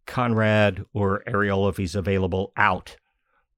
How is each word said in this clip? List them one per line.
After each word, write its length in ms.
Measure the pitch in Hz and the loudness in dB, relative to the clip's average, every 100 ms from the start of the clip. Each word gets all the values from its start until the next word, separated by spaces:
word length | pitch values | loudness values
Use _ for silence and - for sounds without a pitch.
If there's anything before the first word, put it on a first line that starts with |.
| - | -10
Conrad 760 | 127 120 110 107 107 104 92 - | -4 0 2 2 4 2 0 -8
or 300 | 107 98 98 - | -2 0 -2 -2
Arriola, 420 | 101 101 98 98 | -2 0 0 0
if 80 | 92 | -2
he's 180 | 92 104 | -4 -4
available, 560 | 92 95 92 95 98 - | -2 0 0 -2 -4 2
out 400 | 104 92 - - _ _ _ _ _ | 2 2 -6 -20 _ _ _ _ _